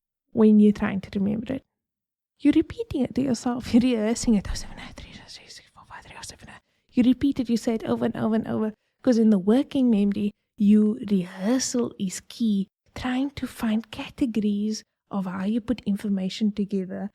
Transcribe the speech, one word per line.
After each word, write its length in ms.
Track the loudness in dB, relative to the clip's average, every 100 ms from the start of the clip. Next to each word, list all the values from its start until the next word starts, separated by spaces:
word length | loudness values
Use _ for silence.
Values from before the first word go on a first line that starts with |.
| _ _ _
when 280 | 4 6 8
you're 120 | 8
trying 280 | 4 0 -4
to 160 | -6 -4
remember 360 | -2 -2 -4
it? 100 | -8 _ _ _ _ _ _ _ _
You're 140 | 2
repeating 480 | 4 2 -2 -8 -4
it 120 | -4
to 80 | -2
yourself. 500 | -2 -2 -2 -6 2
<laughs> 0 |
You're 60 | 4
rehearsing 540 | 4 2 0 -2 2
it. 120 | 0 0
Oh 40 |
seven 220 | -6 -8 -14
nine, 160 | -18
three 160 | -18 -20
nine 180 | -20 -20
three, 200 | -20 -20
six 220 | -20 -20
four 100 | _ -20
five 160 | -20
three, 120 | -20 -20
oh 40 |
seven 260 | -18 -18 -20
nine. 120 | -20 _ _ _
You 100 | 0
repeat 380 | 2 4 2 -2
it. 80 | -2
You 80 | -2
say 180 | 0
it 100 | -4
over 200 | -2 -2
and 120 | -2 -2
over 180 | -2
and 120 | -2 -2
over. 280 | -4 -4 -6 _ _
Cause 160 | 2 4
in 120 | 6
the 80 | 4
working 520 | 4 2 2 0 2
memory, 420 | 2 2 0 -4 -6 _ -2
you 420 | 4 6 4 0 -2
rehearsal 840 | -2 -2 -6 -2 0 0 -2 -4 -4
is 220 | -6 -8 -14
key. 400 | -4 -2 0 -2 _ _
Trying 360 | -10 -6 -2 -4
to 160 | -4 -12
find 440 | -6 -2 -2 -4
categories 920 | -10 -12 -4 -4 0 -2 0 -2 -6 -10 _ _
of 160 | -6 -6
how 180 | -4
you 160 | -2 -2
put 200 | -2 -6 -2
information 680 | -4 -2 -2 -2 -2 -2
together 580 | -2 -4 -4 -6 -8 -10